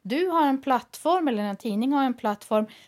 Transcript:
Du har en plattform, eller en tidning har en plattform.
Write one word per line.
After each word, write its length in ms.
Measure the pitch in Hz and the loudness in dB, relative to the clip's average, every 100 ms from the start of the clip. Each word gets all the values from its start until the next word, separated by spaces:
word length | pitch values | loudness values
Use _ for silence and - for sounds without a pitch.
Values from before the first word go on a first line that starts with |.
Du 260 | 190 277 370 | -4 -2 0
har 200 | 330 285 | 2 2
en 140 | 269 | 0
plattform, 640 | 277 247 - - 311 359 294 | 0 -2 -2 -4 0 2 2
eller 160 | 208 | 0
en 120 | 208 202 | -4 -6
tidning 340 | 233 202 262 | -4 -2 0
har 100 | 285 | 0
en 100 | 262 | 0
plattform. 520 | 247 214 208 - 214 214 - | -2 -4 -4 0 0 0 -8